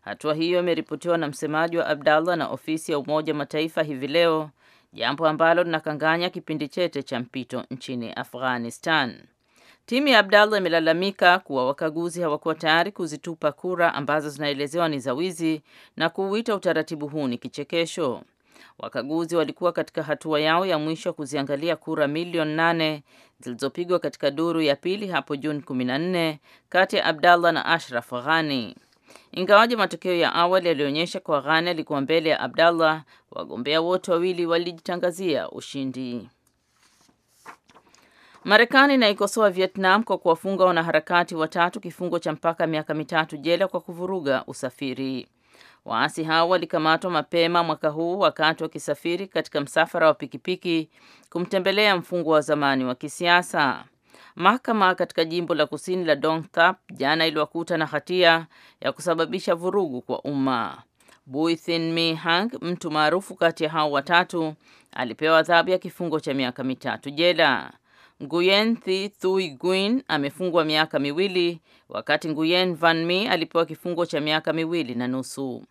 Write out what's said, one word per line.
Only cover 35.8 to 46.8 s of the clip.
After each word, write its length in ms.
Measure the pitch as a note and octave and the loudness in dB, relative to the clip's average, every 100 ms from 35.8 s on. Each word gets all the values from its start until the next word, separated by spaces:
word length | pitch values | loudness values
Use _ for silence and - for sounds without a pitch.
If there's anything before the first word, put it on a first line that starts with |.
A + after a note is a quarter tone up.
| C3+ B2+ B2+ A#2+ F2+ _ _ _ _ _ _ _ _ _ _ _ - - _ _ _ _ _ _ _ - | -8 -8 -8 -10 -12 _ _ _ _ _ _ _ _ _ _ _ -20 -20 _ _ _ _ _ _ _ -12
Marekani 500 | F3 G#3 A#3 C4+ C#4 | 4 6 8 6 6
inaikosoa 560 | C4+ A3 G3+ G3 - G#3 | 6 4 2 -2 2 2
Vietnam 540 | F3+ F#3 G3 F#3+ G3 | 4 0 2 4 4
kwa 140 | A3+ F#3 | 2 0
kuwafunga 480 | F3+ E3 F#3+ F#3+ F#3 | 2 2 0 2 4
wanaharakati 680 | E3+ E3+ D#3 - F3 F3 E3 | 4 2 0 2 0 2 -2
watatu 440 | D#3 F3 F3 G#3+ | -4 0 0 0
kifungo 400 | F3 - F3+ E3+ | -12 -8 -4 -4
cha 140 | E3 | -4
mpaka 340 | D#3 E3 E3 D#3+ | -2 -2 0 -2
miaka 260 | D#3 D3 | -2 -4
mitatu 440 | D#3 D3+ E3 D#3+ D3+ | -6 -2 -2 -2 -4
jela 300 | C#3+ E3+ F#3 | 0 0 0
kwa 120 | F#3 | -2
kuvuruga 640 | - E3+ F3+ F#3+ C#3 B2+ - | -8 -10 -6 -4 -2 -2 -4
usafiri. 800 | C#3 C3 - C3+ B2+ C3+ C3 - _ _ _ - _ - | -8 -8 -6 -8 -6 -6 -8 -12 _ _ _ -20 _ -4
Waasi 380 | A2+ C#3+ D#3 | 0 0 0
hao 260 | D#3+ D#3+ E3+ | 0 2 4
walikamatwa 640 | F3+ E3+ E3+ | 2 0 0